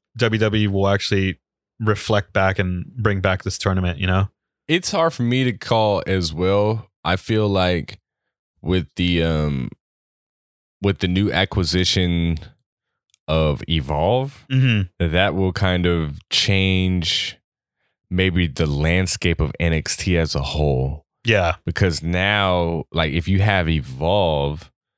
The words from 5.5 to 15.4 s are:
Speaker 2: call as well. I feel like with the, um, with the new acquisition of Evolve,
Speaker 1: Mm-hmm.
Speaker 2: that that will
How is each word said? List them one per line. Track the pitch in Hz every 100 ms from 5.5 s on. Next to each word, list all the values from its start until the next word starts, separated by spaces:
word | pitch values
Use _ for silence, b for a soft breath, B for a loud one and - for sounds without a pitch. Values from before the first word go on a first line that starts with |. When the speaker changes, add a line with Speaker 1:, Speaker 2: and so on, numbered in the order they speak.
Speaker 2:
call | 95 - 113 107 98 -
as | 95 82
well. | 78 92 101 107 113 - _
I | 82 92
feel | - 110 104
like | 95 90 87 - - _ _ _ _ _ _
with | 82 92 73 -
the, | 90 85
um, | 82 78 76 67 52 - _ _ _ _ _ _ _ _ _ -
with | 101 82
the | 90
new | 92 104
acquisition | 78 98 101 80 92 90 98 90 85 85 78 - _ _ _ _ _ _ _ -
of | 80 78 71 -
Evolve, | 78 67 76 90 127 139 - -
Speaker 1:
Mm-hmm. | 131 131 107 92 -
Speaker 2:
that | 85
that | 87 98
will | 87